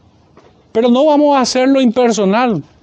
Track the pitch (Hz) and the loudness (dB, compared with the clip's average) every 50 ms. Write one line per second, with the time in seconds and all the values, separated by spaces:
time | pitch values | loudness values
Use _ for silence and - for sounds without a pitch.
0 | _ _ _ _ _ _ _ - _ _ _ _ _ _ - 226 240 247 240 254 | _ _ _ _ _ _ _ -20 _ _ _ _ _ _ -4 -2 0 0 0 2
1 | 302 311 294 285 294 294 285 269 247 - - 254 254 269 277 269 262 233 214 254 | 2 2 2 2 2 2 2 0 -2 -2 -2 -2 0 0 0 2 0 0 0 0
2 | 247 233 208 220 202 190 202 233 262 240 202 147 135 - _ _ | 0 0 0 0 -2 0 0 0 -2 -2 -4 -6 -8 -12 _ _